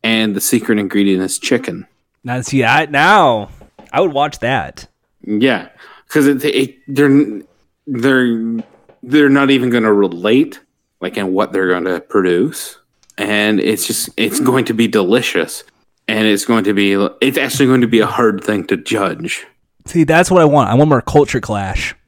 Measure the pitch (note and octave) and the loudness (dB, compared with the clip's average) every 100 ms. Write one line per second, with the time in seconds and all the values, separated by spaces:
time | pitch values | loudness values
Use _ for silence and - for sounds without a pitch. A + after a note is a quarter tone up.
0 | A2 A2+ A2 G2+ - A#2+ - G#2+ G2 G2+ | -2 -2 -2 -2 -2 -2 0 -2 0 0
1 | G2+ F#2+ F#2 - - A#2+ - F2 - _ | 0 0 -2 -6 -2 -2 -2 -12 -16 _
2 | _ _ C3+ B2+ B2 C3+ A2+ C#3 D3+ C#3+ | _ _ -8 -8 -2 0 2 2 0 0
3 | E3 G#3 D3+ A2+ G2 - - _ - C#3 | 4 4 4 0 -4 -16 -20 _ -6 -2
4 | F3+ C#3 D3 - A#2 B2+ C#2 - - _ | -2 -2 -4 -4 -4 -4 -4 -14 -20 _
5 | _ _ - G#2+ C3 G#2+ D#2+ _ - - | _ _ -6 0 0 0 -6 _ -20 -20
6 | _ D3+ C#3 C#3 D3 B2 C3 - - C#3 | _ 2 2 2 -2 -2 -4 -8 -8 0
7 | C#3+ C#3 C#3 G#2 - _ _ _ - B2 | 2 4 2 -6 -16 _ _ _ -10 -2
8 | B2+ C3 B2 A2+ A2+ A2+ A2 _ _ _ | 0 2 0 -2 -4 -6 -10 _ _ _
9 | B2 D3 C#3+ C#3 C#3 C3+ B2 A#2+ A2 G#2 | 0 2 4 4 2 2 2 0 2 2
10 | F#2+ E2+ G2 B2 D#3 - _ _ _ _ | 2 -2 0 2 0 -6 _ _ _ _
11 | F2+ - F#2+ F#2 F#2+ F#2+ F#2 F2+ F2+ F2 | -10 -6 -4 -2 -2 -2 0 -2 -2 -6
12 | - G2+ F#2 F2 C3+ - - - _ _ | -2 0 2 2 0 -4 -16 -18 _ _
13 | _ - G#2 G#2 G#2 G#2+ - G#2+ - A2+ | _ -10 -4 0 0 0 0 -2 -4 -6
14 | - - A2+ G2 C3 B2+ A#2 A2+ A2+ G#2+ | -8 -4 -4 0 0 0 -2 0 0 2
15 | F#2 A#2+ - F2+ D#2+ - - _ _ _ | 2 0 0 -4 -4 -10 -18 _ _ _
16 | - A2 G#2+ G#2 - A2+ G2+ G2+ G2+ G2 | -6 0 0 0 0 0 0 0 2 2
17 | G2 - C3 D3 C3+ - C3+ B2+ A#2 A2+ | -2 0 -2 0 -4 0 2 4 4 2
18 | G#2 - A#2 G2+ - G#2+ E2+ - - G#2+ | 2 2 0 0 -4 -4 -2 -6 -4 -4
19 | G2 - E2 - - _ _ _ - E3+ | -4 -6 -10 -10 -12 _ _ _ -6 0
20 | D3+ D#3+ F3+ F#3 D#3 C#3+ G#2 A#2+ D3+ C3 | 2 4 4 4 4 4 2 2 4 2
21 | - D3+ C#3+ - - G#2 F#2+ F#2 - - | 2 2 2 -2 -4 -6 -4 -6 -8 -12